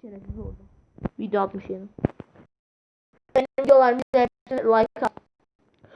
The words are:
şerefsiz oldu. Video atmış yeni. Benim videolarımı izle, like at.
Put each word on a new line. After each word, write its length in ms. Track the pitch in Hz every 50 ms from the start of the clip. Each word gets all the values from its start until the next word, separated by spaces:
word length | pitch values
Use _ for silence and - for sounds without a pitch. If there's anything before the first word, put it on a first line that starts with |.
şerefsiz 380 | - 220 202 196 196 196 202 220
oldu. 160 | 208 196 190 - - - _ _ _ _ _ - - - _ -
Video 220 | 220 190 208 202
atmış 280 | 196 190 - 196 - -
yeni. 180 | 190 185 196 202 _ - - - - - - _ _ - - _ _ _ _ _ _ _ _ _ _ _ _ _ _ _ _ _ -
Benim 120 | 262 262 - _ -
videolarımı 420 | 269 262 277 269 262 247 240 262 - _ -
izle, 140 | 254 240 240 _ _ _ - 262
like 480 | 254 220 226 226 220 220 - - - 269
at. 80 | 226 - - _ _ _ _ _ _ _ _ _ _ _ _ _ - -